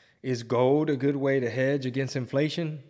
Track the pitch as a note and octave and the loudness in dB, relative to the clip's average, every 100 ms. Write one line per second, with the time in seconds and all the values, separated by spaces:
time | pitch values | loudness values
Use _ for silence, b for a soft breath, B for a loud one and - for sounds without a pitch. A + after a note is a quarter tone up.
0 | b b C3 A#2+ A#2 A#2+ B2+ D3 D#3 C3+ | b b -6 -6 0 2 4 4 2 0
1 | C#3 C#3 C3+ C3+ A#2+ A#2+ C3 C#3+ B2+ B2 | 0 0 0 0 0 0 0 0 -2 -4
2 | C3+ C#3 A#2 C#3 D3+ D3+ D#3+ D3+ - | -4 -4 -2 0 0 -2 -6 -6 -14